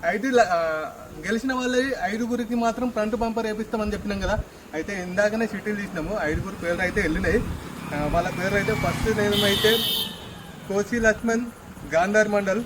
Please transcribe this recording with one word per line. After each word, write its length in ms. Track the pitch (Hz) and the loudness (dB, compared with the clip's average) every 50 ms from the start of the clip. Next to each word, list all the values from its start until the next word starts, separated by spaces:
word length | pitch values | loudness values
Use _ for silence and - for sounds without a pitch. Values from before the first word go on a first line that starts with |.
| - | 0
ఐదు 220 | - 190 214 208 269 | 0 0 0 0 4
ల-, 180 | 254 240 220 185 | 6 6 6 6
ఆ, 400 | 180 170 165 160 156 156 156 - - - - - - 156 156 | 4 0 2 0 -2 -2 -4 -6 -10 -12 -16 -16 -14 -10 -4
గెలిచిన 260 | 180 214 226 240 262 262 | -2 -2 -2 -2 -2 -2
వాళ్ళ 400 | 254 254 247 254 247 262 277 254 - 170 | -2 -2 0 2 2 2 0 -2 -2 -2
ఐదుగురికి 520 | 185 202 220 240 226 247 233 240 220 240 | -2 -2 -2 -2 -2 -2 -2 -2 -2 0
మాత్రం 360 | 240 226 233 220 240 247 247 | 2 2 0 0 0 -2 -2
ఫ్రంట్ 260 | 233 220 214 214 214 | 0 0 -2 0 0
బంపర్ 300 | 226 233 226 220 226 220 | 0 -2 0 0 0 -2
వేపిస్తామని 460 | 220 214 214 220 - - 220 214 208 202 | -2 -2 -4 -4 -4 -2 -2 0 -2 -2
చెప్పినాం 280 | 202 - 208 202 196 | -4 -4 -4 -4 -2
కదా. 180 | 196 220 - - - - - - - - - | 0 0 0 0 -2 -4 -8 -20 -18 -8 -6
అయితే 280 | 156 160 208 202 185 180 | -6 -4 -4 -4 -6 -6
ఇందాకనే 420 | 180 180 190 208 208 208 226 226 | -4 2 2 2 4 4 2 -2
చిట్టీలు 320 | 220 220 196 - 214 214 | -2 -2 -4 -4 -4 -4
తీసినాము, 420 | 202 202 190 - 175 156 - 208 214 165 | -4 -4 -6 -6 -6 -4 -4 -2 -2 0
ఐదుగురు 320 | 151 156 165 - 190 190 | 0 0 0 -2 -4 -6
పేర్లు 280 | - 175 170 175 175 185 | -6 -2 -2 0 0 0
అయితే 200 | 180 - 220 196 | 0 0 0 0
వెళ్ళినాయి. 420 | 160 160 180 190 170 160 - - - - - - - - - - - 151 | 2 0 0 2 2 2 2 2 0 -6 -8 -8 -12 -12 -12 -10 -6 -4
ఆ, 140 | 143 147 147 151 | -2 -2 2 2
వాళ్ళ 160 | 170 175 185 | 2 2 0
పేర్లు 280 | 170 170 180 190 196 | -2 -2 -2 0 2
అయితే 180 | 202 196 214 220 | 2 2 2 0
ఫస్ట్ 440 | - 214 175 - - - 220 214 208 | 0 0 0 0 0 0 0 2 2
నేమ్ 260 | 208 208 202 202 208 | 4 4 4 4 4
అయితే 340 | 202 202 202 - 214 226 226 226 - - - - - - - - - - - - - - - - - | 4 2 4 6 4 4 4 2 0 -2 -2 -4 -6 -8 -14 -14 -16 -16 -16 -16 -16 -16 -16 -8 -2
కోసి 320 | 196 196 208 202 240 240 | 0 0 0 0 0 4
లక్ష్మణ్, 460 | 220 220 208 214 - 233 226 233 247 233 - - - - - - - - 156 | 4 4 4 4 0 0 0 0 0 -4 -8 -14 -18 -16 -16 -14 -10 0 2
గాంధార్ 340 | 160 175 196 208 214 214 208 | 2 2 6 6 4 4 6
మండల్ 340 | 208 208 202 190 190 214 240 | 4 2 2 2 0 0 -2